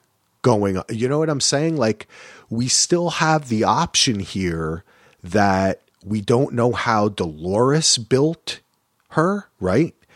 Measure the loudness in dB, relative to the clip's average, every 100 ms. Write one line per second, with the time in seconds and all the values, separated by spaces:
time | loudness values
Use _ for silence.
0 | _ _ _ _ 2 2 2 -2 -6 -4
1 | -2 -2 -2 -2 -2 0 -2 0 0 -2
2 | -8 -20 -20 -20 -8 -4 0 0 2 0
3 | 0 0 2 0 0 0 2 2 0 0
4 | 0 -2 -4 -4 -4 -2 -4 -6 -12 _
5 | _ _ -2 2 4 4 0 -2 _ _
6 | -6 -4 2 2 2 0 0 0 0 2
7 | 0 -2 -6 -6 -2 0 2 2 0 -2
8 | 0 0 0 -2 -10 -14 _ _ _ _
9 | _ 0 0 -2 -8 -6 0 0 0 -6
10 | _